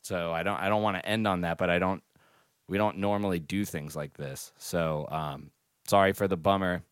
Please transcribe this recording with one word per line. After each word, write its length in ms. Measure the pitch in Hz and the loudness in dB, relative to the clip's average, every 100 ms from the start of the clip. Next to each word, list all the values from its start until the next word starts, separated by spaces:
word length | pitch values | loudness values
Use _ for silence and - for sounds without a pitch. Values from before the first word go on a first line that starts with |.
so 320 | - 92 85 | -4 -4 -2
I 100 | 82 | -2
don't, 160 | 92 92 | -2 -2
I 80 | 98 | 0
don't 140 | 107 | 2
wanna 200 | 107 92 | 2 -2
end 200 | - 110 | -2 0
on 160 | 107 90 | 0 0
that, 160 | 85 85 | -2 0
but 120 | 90 | 2
I 100 | 87 | 2
don't, 240 | 92 98 _ _ _ _ _ _ - | 2 -2 _ _ _ _ _ _ -4
we 100 | 95 | 0
don't 200 | 107 92 | 0 0
normally 420 | 101 101 101 87 | 0 0 0 -2
do 240 | 73 95 | -2 -4
things 320 | 101 80 73 | -2 -6 -8
like 220 | 76 73 - | -8 -8 -8
this. 340 | 69 67 - _ | -10 -10 -14 _
So, 500 | - 87 80 76 71 | -4 0 0 -2 -4
um, 420 | 78 76 71 73 _ _ _ - | -6 -6 -8 -14 _ _ _ 2
sorry 240 | 101 95 | 6 6
for 160 | 95 98 | 4 0
the 80 | |
bummer. 480 | 90 87 98 92 90 - | 2 4 4 2 -2 -6